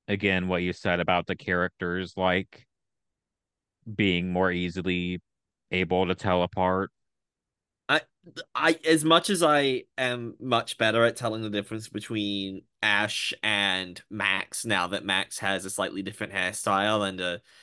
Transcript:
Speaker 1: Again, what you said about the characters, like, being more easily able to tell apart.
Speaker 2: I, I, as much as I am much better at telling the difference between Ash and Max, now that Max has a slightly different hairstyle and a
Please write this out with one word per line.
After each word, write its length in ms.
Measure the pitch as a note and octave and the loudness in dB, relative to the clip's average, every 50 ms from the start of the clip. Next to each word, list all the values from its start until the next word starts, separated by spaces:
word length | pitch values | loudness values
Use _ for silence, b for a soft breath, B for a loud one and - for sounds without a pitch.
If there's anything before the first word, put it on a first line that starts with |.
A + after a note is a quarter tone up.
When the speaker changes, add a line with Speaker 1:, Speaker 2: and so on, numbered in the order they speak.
| _ - | _ -4
Speaker 1:
Again, 400 | G2+ G2+ G#2 G2 F#2+ F#2 F#2 F#2 | -4 0 2 2 2 2 2 0
what 140 | F2+ F2 F2+ | 0 0 0
you 100 | F2+ E2+ | -2 -4
said 280 | - - G2 F2 F2 | -4 0 0 0 2
about 260 | F2 F#2 F2+ F2 F2 | 2 2 2 2 2
the 100 | - F#2 | -2 -6
characters, 760 | - - - F2+ F2 F2+ F2+ _ - F#2 F2 F2 F#2 F#2 E2 - | -6 -2 -2 0 0 0 -2 _ -6 -6 -4 -4 -4 -6 -6 -4
like, 500 | F#2+ F#2 F#2 F2+ F#2+ G2 _ - - _ _ _ _ _ _ _ _ _ _ _ _ _ _ _ _ _ _ _ _ _ _ _ _ - A2+ G#2 | 0 2 2 2 2 0 _ -14 -20 _ _ _ _ _ _ _ _ _ _ _ _ _ _ _ _ _ _ _ _ _ _ _ _ -18 -14 -2
being 340 | G2 G#2+ F#2+ F2+ F2 F2+ F#2 | 0 2 2 4 2 0 0
more 200 | F2+ F2+ F#2+ F#2 | 0 2 2 2
easily 680 | F2+ F2+ F2+ F2 E2+ F#2+ E2+ F#2 F2+ F2+ F2 F2+ F2+ F2 _ _ _ _ _ _ _ _ _ - | 2 0 -2 -2 -4 -4 -2 -2 -2 0 0 -2 -4 -6 _ _ _ _ _ _ _ _ _ -4
able 360 | - F#2 F#2 E2 F2+ F2+ F#2 | -2 -2 0 2 2 0 2
to 80 | F2 F2+ | 0 0
tell 280 | - - G2+ F2+ F2+ F2 | -2 0 2 2 2 2
apart. 480 | F2 - F#2+ F#2 F#2 F#2 F#2+ F#2+ - _ _ _ _ _ _ _ _ _ _ _ _ _ _ _ _ _ _ _ - | 0 0 0 2 2 2 0 -2 -4 _ _ _ _ _ _ _ _ _ _ _ _ _ _ _ _ _ _ _ -2
Speaker 2:
I, 120 | C#3+ D#3 - _ _ _ _ - - - - _ - | -2 -2 -2 _ _ _ _ -18 -18 -18 -16 _ -6
I, 240 | B2 D3 E3 D#3+ - - | 0 2 2 2 2 4
as 180 | D#3+ E3 D#3 D3+ | 4 4 4 6
much 240 | D#3+ E3 E3+ F3 - | 6 4 4 4 2
as 120 | G3+ E3 E3+ | 0 2 4
I 420 | D3+ D3 C#3+ C#3+ C3+ C3 B2+ - _ - - | 4 4 4 4 2 0 -2 -4 _ -6 -2
am 360 | C3 B2 B2 A#2+ A#2+ A#2 - - | -2 -2 -2 -4 -6 -10 -12 -8
much 380 | A2 C3 A#2+ A2+ - - - - | -2 0 0 0 0 -2 -2 0
better 260 | A2+ A2 A2 A#2 A#2 | 2 2 4 6 4
at 120 | A#2 A2+ | 4 4
telling 260 | - B2 A2+ A2 A2+ A2 | 0 -4 -4 -4 -4 -4
the 80 | G#2+ | -4
difference 380 | G#2 G#2 G2 - A2+ A2+ A2 - | -4 -4 -4 -4 -8 -10 -10 -8
between 720 | - G#2 - - A#2 G#2+ G#2 G2+ G2+ G2 G2 F#2+ F#2+ F#2 - _ _ - G#2+ | -10 -10 -8 -6 -4 -2 -2 -2 -2 -2 -4 -4 -6 -10 -14 _ _ -2 0
Ash 500 | G#2+ G2+ G2+ G#2+ G#2+ - - - - - - - | 2 2 2 2 0 -2 -4 -6 -6 -6 -4 -2
and 580 | A2 G#2+ G2+ G2+ G2 F#2 F#2 F#2 F#2 F2+ - - - | 0 2 2 2 2 0 0 -2 -6 -10 -16 -16 -12
Max, 540 | G#2 G#2 G2+ F#2+ F#2+ F#2 - - - - - | -8 -2 -2 0 0 -2 -4 -6 -8 -8 -2
now 220 | A#2 G#2 F#2 F2+ F2+ | 0 0 0 0 0
that 160 | G2 F#2+ D#2 | -4 -6 -2
Max 340 | G2 F#2+ F#2+ - - - - | -2 -2 -2 -2 -4 -8 -6
has 240 | G#2+ G2 G2 F#2 F#2 | -2 -2 -2 -2 -4
a 60 | F#2 | -6
slightly 320 | - - F#2+ F2+ - F#2+ F#2+ | -6 -4 -4 -4 -4 -6 -8
different 300 | G2 G#2 - G#2+ F#2 G2 | -8 -8 -8 -10 -6 -4
hairstyle 720 | F#2+ F#2 F#2 G#2 - - A2 G2 G2 G2+ G#2+ A2 G#2 G2+ | -4 -4 -4 -4 -4 -2 0 2 2 2 2 2 0 0
and 140 | G2 F#2+ F#2 | -2 -4 -4
a 220 | F2+ F2+ F2 F2 b b b b | -6 -6 -6 -8 b b b b